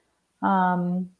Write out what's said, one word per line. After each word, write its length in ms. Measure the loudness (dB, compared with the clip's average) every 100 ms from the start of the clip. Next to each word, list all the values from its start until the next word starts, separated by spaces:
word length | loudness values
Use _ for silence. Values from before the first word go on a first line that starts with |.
| _ _ _ _ 0
um, 640 | 2 2 0 -2 -4 -6